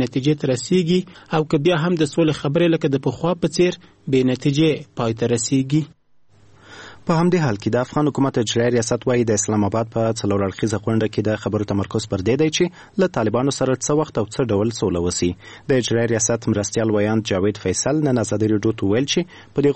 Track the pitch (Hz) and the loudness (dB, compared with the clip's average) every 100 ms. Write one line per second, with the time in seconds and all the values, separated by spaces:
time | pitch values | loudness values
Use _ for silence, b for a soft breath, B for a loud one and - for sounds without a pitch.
0 | 123 139 139 147 135 123 - 185 160 180 | 2 0 0 0 0 -2 0 0 2 0
1 | 180 B B 160 156 156 160 170 175 170 | 0 B B -2 0 0 2 2 0 0
2 | 156 - 160 - 147 160 170 165 156 135 | 0 2 0 0 -2 2 2 2 2 0
3 | 135 117 165 180 165 - 175 175 b b | -2 -2 -2 -2 -2 2 0 0 b b
4 | - 131 127 127 151 143 160 135 - - | 0 2 2 2 0 2 2 2 -4 -4
5 | 117 113 117 117 - 135 131 156 147 - | -2 0 0 0 0 0 2 0 -2 -8
6 | _ - _ _ - - B B B B | _ -20 _ _ -20 -20 B B B B
7 | - 165 175 180 147 104 - 120 127 151 | -2 2 2 2 2 -2 0 0 0 0
8 | 151 135 135 131 107 117 120 120 110 120 | 0 0 0 0 -2 0 0 0 0 -2
9 | - 123 117 104 - 107 101 110 113 117 | 0 0 2 0 0 0 0 -2 -2 -2
10 | 113 113 104 101 98 - 113 104 113 113 | -2 -2 -2 0 -2 -4 -4 -4 -2 -2
11 | 107 107 107 107 107 101 101 101 98 113 | 0 -2 -2 -2 -2 -4 -2 -4 -2 -4
12 | - 98 95 127 156 - 175 B B B | -4 -2 0 2 0 0 -2 B B B
13 | 185 135 110 117 139 - 131 127 - 147 | -2 0 0 0 0 0 0 0 0 -2
14 | 151 - 104 - 123 101 110 - 104 87 | -2 -2 -4 -2 0 0 0 -2 -2 0
15 | 87 - 90 87 B B B 131 113 113 | -2 -2 -2 -2 B B B 0 2 0
16 | 117 110 - 117 - 101 101 117 113 104 | 0 0 0 -2 0 -2 -2 -2 0 2
17 | 104 110 107 95 101 104 95 90 127 156 | 2 0 0 0 0 0 -2 -2 -2 0
18 | 147 123 104 104 107 107 113 113 98 110 | 0 0 0 0 0 2 0 0 0 0
19 | 143 - 175 B B - 143 | 0 -2 -4 B B 0 2